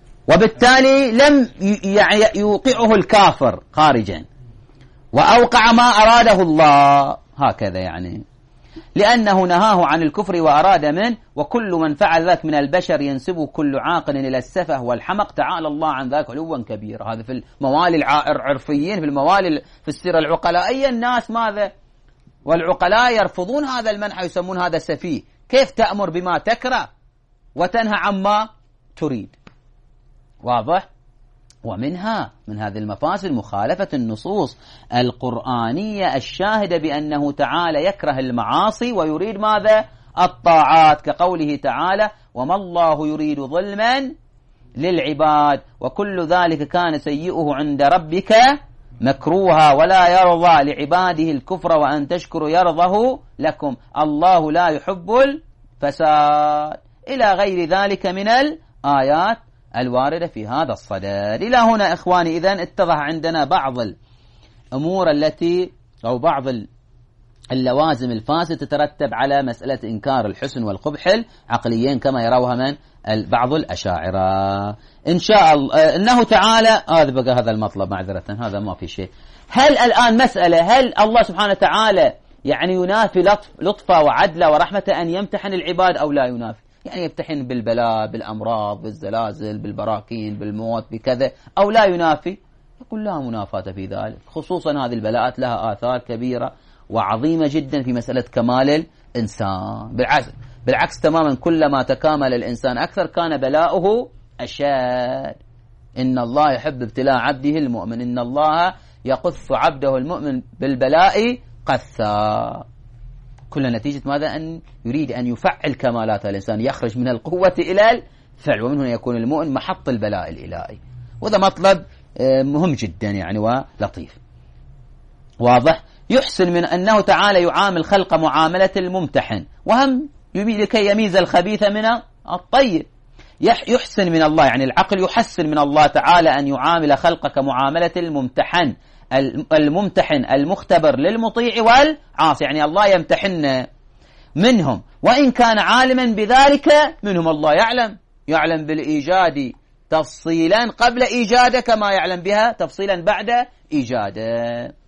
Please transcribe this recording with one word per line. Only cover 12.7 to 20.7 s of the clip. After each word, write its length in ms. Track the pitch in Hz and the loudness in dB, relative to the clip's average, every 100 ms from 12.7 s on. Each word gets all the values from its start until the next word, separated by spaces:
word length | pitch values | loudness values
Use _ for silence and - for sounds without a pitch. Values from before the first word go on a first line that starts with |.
| 143 - 156 | -2 0 -2
ينسبه 460 | 139 135 156 175 147 | -2 -6 -6 -6 -6
كل 320 | - 147 135 | -4 -2 -2
عاقل 380 | 127 170 156 139 | -2 -4 -2 -4
إلى 220 | 135 131 | -2 -4
السفه 440 | 123 190 165 143 | -4 -6 -4 -4
والحمق، 500 | 120 120 - 196 202 | -2 -4 -4 -4 -4
تعالى 360 | - 139 175 156 | -4 -4 -4 -6
الله 200 | 147 156 | -4 -4
عن 200 | 131 131 | -4 -4
ذاك 220 | 143 135 | -4 -4
علوا 280 | 131 160 143 | -8 -8 -8
كبيرا. 540 | 110 107 107 110 107 | -8 -12 -12 -12 -10
هذا 100 | 113 | -10
في 200 | 113 127 - - | -10 -12 -14 -6
الموالي 360 | 139 143 175 165 | -2 0 2 0
الع-، 340 | 131 151 147 | 0 0 0
العرفيين، 680 | 143 123 135 - 147 160 208 | -2 -2 -4 -4 -4 -4 -4
في 40 | |
الموالي 440 | 156 139 143 196 185 | -4 -2 2 2 2
ال-، 140 | 147 - _ | -4 -8 _
في 60 | - | -12
السيرة 300 | 143 180 165 | -8 -2 0
العقلائية، 680 | 151 165 175 175 190 | 0 -2 0 -2 -2